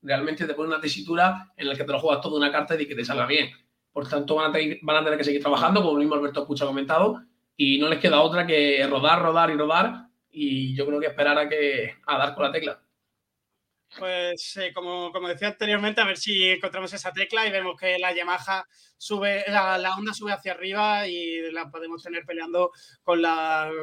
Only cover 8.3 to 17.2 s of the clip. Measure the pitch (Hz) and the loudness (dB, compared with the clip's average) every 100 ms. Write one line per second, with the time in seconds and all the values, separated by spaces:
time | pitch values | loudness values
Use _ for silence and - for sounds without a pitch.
8.3 | 175 170 151 147 139 135 139 147 170 170 | 4 2 4 4 4 2 2 4 4 4
9.3 | 165 165 151 151 165 226 - - _ _ | 4 4 2 2 2 2 -2 -16 _ _
10.3 | 156 147 131 131 131 143 147 151 147 147 | -6 -2 -2 -2 -2 -2 -2 -2 2 2
11.3 | 147 147 151 143 131 110 - - 139 143 | 2 2 0 0 0 -4 -6 -2 0 0
12.3 | 143 139 143 147 - _ _ _ _ _ | 0 -2 -2 -4 -8 _ _ _ _ _
13.3 | _ _ _ _ _ _ - 185 180 180 | _ _ _ _ _ _ -10 -6 -2 -2
14.3 | 175 - 196 185 185 180 180 175 180 180 | -4 -8 -8 -8 -6 -8 -6 -6 -6 -6
15.3 | 160 208 202 214 208 208 214 202 180 - | -4 -6 -4 -2 0 0 0 0 -2 -2
16.3 | 196 185 185 190 185 185 196 185 - | 2 2 2 -2 -6 -8 -8 -8 -6